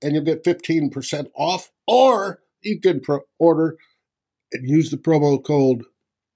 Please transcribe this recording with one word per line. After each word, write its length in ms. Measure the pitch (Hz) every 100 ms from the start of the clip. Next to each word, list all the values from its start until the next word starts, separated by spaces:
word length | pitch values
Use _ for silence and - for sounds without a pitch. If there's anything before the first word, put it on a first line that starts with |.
and 120 | 147
you'll 100 | 156
get 200 | 156 160
fifteen 460 | - 175 - 165 147
percent 400 | 139 127 147 139 -
off, 360 | 156 180 - _ -
or 540 | 240 262 226 196 - _ _
you 180 | 208 185
can 180 | 185 147
pro-, 220 | 127 143 - -
order 380 | 165 156 160 160 _ _ _ _ _ _ _
and 160 | - 127
use 220 | 156 151
the 60 | -
promo 440 | - 156 147 135
code 400 | - 147 135 123 - _ _ _ _